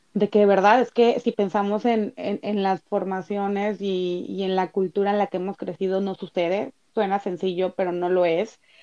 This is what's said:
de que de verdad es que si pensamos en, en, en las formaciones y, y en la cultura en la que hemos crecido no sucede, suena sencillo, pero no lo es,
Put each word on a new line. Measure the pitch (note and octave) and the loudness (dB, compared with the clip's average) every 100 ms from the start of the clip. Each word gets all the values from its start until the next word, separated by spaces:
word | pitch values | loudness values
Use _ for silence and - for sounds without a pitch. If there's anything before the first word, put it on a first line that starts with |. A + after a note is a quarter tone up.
| _ | _
de | G3+ G3+ | -2 2
que | G#3 | 6
de | G3+ | 6
verdad | F#3+ G3 A#3+ | 6 6 6
es | A#3+ | 4
que | - A#3 - | 2 2 2
si | A#3+ | 0
pensamos | A3+ G3+ G#3 G3+ G#3 A#3+ | -2 0 0 -2 0 0
en, | A3+ G#3 - | 0 -2 -6
en, | F#3 G3+ | -8 -6
en | - G#3 | -4 -2
las | G3 F#3 | 0 -2
formaciones | - G3+ F#3+ F#3+ F#3 G3+ G3+ G3+ G#3 G3 | -4 -4 -4 -6 -6 -4 -2 -2 -4 -4
y, | G3 F#3 F3+ F3+ - | -4 -2 -2 -4 -6
y | F#3+ | -6
en | F#3+ F#3 | -2 0
la | F3+ | -2
cultura | - F#3+ - G3+ | -2 -2 0 0
en | G#3 | 0
la | G3+ | 0
que | F#3 | -4
hemos | F#3 F#3+ | -6 -8
crecido | F#3+ E3+ F#3+ F#3+ | -10 -6 -2 -2
no | G3 F#3 | -2 -6
sucede, | F3+ - E3+ F#3+ A#3 - _ | -8 -2 -2 -2 -4 -12 _
suena | - G3+ G3+ | -4 -2 -2
sencillo, | G3+ F3+ F#3+ F3 F#3 - | -4 -4 -4 -2 -2 -2
pero | F#3 | -4
no | F3 F3+ | -2 0
lo | F3+ F3 | 2 2
es, | E3 A3 - _ _ | 2 -2 -8 _ _